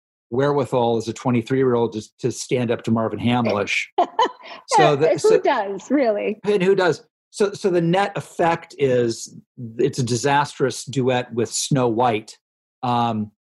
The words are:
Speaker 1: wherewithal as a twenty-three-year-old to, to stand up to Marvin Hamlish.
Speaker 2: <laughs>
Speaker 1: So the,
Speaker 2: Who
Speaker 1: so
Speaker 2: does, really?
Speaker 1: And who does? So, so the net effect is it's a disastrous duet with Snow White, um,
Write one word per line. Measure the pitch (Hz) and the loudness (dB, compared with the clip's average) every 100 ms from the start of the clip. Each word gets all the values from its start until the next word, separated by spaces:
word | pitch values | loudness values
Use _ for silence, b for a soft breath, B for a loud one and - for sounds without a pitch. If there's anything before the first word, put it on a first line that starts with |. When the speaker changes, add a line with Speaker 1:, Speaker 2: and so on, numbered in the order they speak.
| _ _ _ | _ _ _
Speaker 1:
wherewithal | 120 143 143 123 127 117 113 | -2 0 0 0 0 0 0
as | 113 | -4
a | |
twenty-three-year-old | 110 131 120 113 131 131 120 113 | -4 -2 -2 0 0 2 2 0
to, | 110 - _ | -4 -12 _
to | 123 | -6
stand | - - 123 117 | -6 -4 -2 -2
up | 113 | -2
to | - | -2
Marvin | 113 110 104 | 0 -2 -2
Hamlish. | 120 123 113 101 98 - - - | 0 0 0 -2 -2 -4 -4 -2
Speaker 2:
<laughs> | - - 494 - B B - | -2 0 -2 -4 B B -2
Speaker 1:
So | 466 349 285 | 4 4 4
the, | 480 | 2
Speaker 2:
Who | 370 | 2
Speaker 1:
so | 427 415 | 4 4
Speaker 2:
does, | 370 254 196 196 - | 4 0 -2 -6 -2
really? | 285 233 208 202 214 | 0 2 0 -4 -4
Speaker 1:
And | 196 208 | 0 2
who | 185 190 | 4 4
does? | 175 147 - _ _ | 2 0 -6 _ _
So, | - 202 | -2 -2
so | 185 170 | 0 0
the | 175 | 2
net | 165 185 202 175 | 2 2 0 -4
effect | - - 170 165 - - | -8 -2 0 0 -6 -2
is | 139 123 117 113 - - - - 117 113 | 2 2 0 -2 -10 -18 -20 -16 -10 -2
it's | 139 143 | -2 0
a | |
disastrous | 123 120 139 143 147 - - - - | -2 0 2 2 0 -2 -2 -2 -6
duet | 135 127 123 123 | -2 0 0 -2
with | 117 110 | -4 -4
Snow | - - 143 123 | -4 -2 0 2
White, | 110 127 110 - - _ _ _ _ | 2 0 0 -6 -20 _ _ _ _
um, | 123 120 117 110 107 - _ | -2 0 0 -2 -6 -10 _